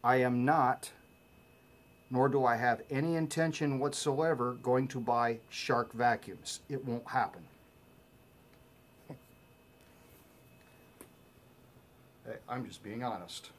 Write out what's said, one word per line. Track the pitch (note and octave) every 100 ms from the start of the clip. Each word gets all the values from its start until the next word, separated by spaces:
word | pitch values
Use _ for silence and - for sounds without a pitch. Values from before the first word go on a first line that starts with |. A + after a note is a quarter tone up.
I | A#2+ B2+
am | B2+ B2 C3
not, | D#3+ B2+ - - - - - _ - - - - - - - -
nor | B2+ C3+
do | C#3 B2
I | A#2
have | B2 A#2 -
any | C3+ D#3+ E3
intention | D#3 E3 E3 D#3 D3 C3+
whatsoever, | C#3 - D3+ C#3 D#3+ C#3+ B2 A#2+
going | B2 B2+ C3+
to | C3+
buy | A#2 A#2+ A#2 A2+ -
Shark | - - A#2+ A#2
vacuums. | A2+ A#2+ A2+ - F2 - - -
It | C#3 C3+
won't | A#2+ -
happen. | C3 G#2 F2+ D#2+ - - - - - _ - - - - - - - _ - - C3+ - - - - - - - - - - - - - - - - - - - - - - - - - - _ - - -
Hey, | A#2 A2 -
I'm | B2 A2
just | F2
being | G2+ A2
honest. | B2 G2+ F2+ - -